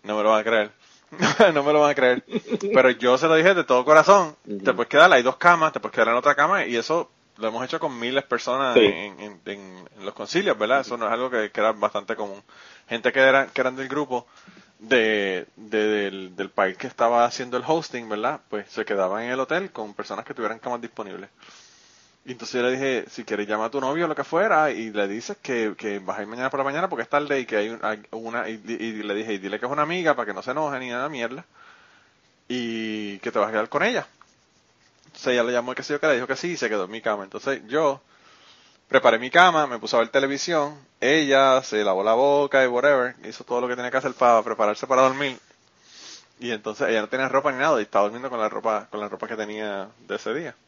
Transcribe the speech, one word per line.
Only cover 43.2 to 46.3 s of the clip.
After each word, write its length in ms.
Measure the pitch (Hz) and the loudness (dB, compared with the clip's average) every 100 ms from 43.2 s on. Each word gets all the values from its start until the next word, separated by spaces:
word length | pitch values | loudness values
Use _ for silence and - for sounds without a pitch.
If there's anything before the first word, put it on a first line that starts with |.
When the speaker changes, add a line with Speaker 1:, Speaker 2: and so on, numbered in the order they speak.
| 107 | -16
Speaker 1:
hizo 160 | - | -16
todo 180 | - 123 | -6 -4
lo 60 | 123 | -4
que 80 | 123 | -6
tenía 160 | 123 | -4
que 60 | 131 | -4
hacer 160 | 131 | -4
para 280 | 123 123 113 | 2 4 4
prepararse 440 | 107 107 107 107 127 | 2 -2 0 -2 0
para 160 | 131 | 2
dormir. 340 | 131 135 143 120 _ _ _ _ _ - - - _ | 2 2 -6 -8 _ _ _ _ _ -20 -20 -20 _